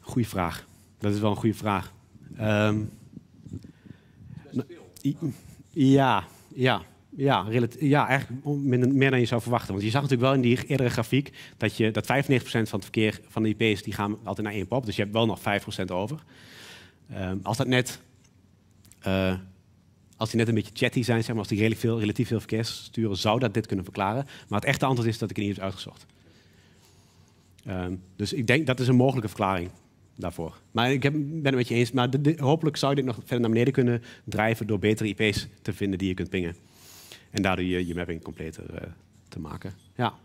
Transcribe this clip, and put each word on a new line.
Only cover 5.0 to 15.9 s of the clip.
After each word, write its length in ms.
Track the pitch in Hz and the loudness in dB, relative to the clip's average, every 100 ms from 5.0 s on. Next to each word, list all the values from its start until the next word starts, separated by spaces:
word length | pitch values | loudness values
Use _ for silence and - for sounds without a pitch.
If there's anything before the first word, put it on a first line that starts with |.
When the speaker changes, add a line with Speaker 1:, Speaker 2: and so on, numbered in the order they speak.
Speaker 1:
i-, 120 | 139 143 160 - - - - | -4 -2 -6 -8 -16 -20 -12
ja, 540 | - 135 135 135 104 - - - | 2 6 6 6 2 -2 -18 -20
ja, 280 | - 127 107 90 - _ 233 | -2 0 0 -2 -20 _ -2
ja, 240 | 139 117 95 | 2 2 2
relati-, 400 | 117 117 - 151 | 0 0 0 2
ja, 180 | 143 123 | 4 4
eigenlijk 380 | 131 - 127 143 | 0 0 -8 -4
on-, 220 | 147 139 | -2 2
minder, 200 | 123 123 | 4 4
meer 160 | 135 135 | 4 4
dan 100 | 127 | 4
je 60 | 120 | 2
zou 160 | 123 | 0
verwachten. 300 | - 120 - | 0 -2 0
Want 120 | 98 | -2
je 60 | 104 | 0
zag 120 | 123 | 0
natuurlijk 260 | 143 127 131 | 2 2 4
wel 140 | 139 | 4
in 60 | 120 | 4
die 180 | 123 - | 2 2
eerdere 240 | 135 123 | 0 0
grafiek 420 | 120 117 127 139 - - - | 0 0 0 0 -10 -20 -4
dat 200 | 110 - | -4 2
je, 140 | 110 | 0
dat 160 | 110 104 | 0 0
vijfennegentig 440 | 131 139 131 - | 0 2 0 2
procent 180 | 120 107 | -2 -2
van 100 | 107 | -4
het 100 | - | -4
verkeer 300 | - 110 101 - | 0 0 0 -8
van 140 | - | -2
de 60 | 110 | -2
I 80 | 107 113 | 2 2
P's 80 | 101 | 0
die 100 | - | -4
gaan 260 | 98 101 107 | -4 -4 -4
altijd 220 | 101 98 107 | -6 -6 -4
naar 100 | 104 | -4
één 120 | 92 | -2
pop. 180 | 123 120 | -2 -2
Dus 100 | 98 | -4
je 60 | |
hebt 120 | 101 | -2
wel 120 | 107 113 | 2 0
nog 140 | 101 | 0
vijf 220 | - 101 | 0 -2
procent 280 | - - 92 | -2 -6 -4